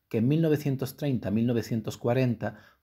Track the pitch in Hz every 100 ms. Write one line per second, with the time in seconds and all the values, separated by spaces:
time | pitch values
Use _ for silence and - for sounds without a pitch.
0 | _ 117 117 151 160 151 147 131 123 -
1 | 147 123 - 104 117 120 - 117 107 -
2 | 117 123 131 113 110 107 - _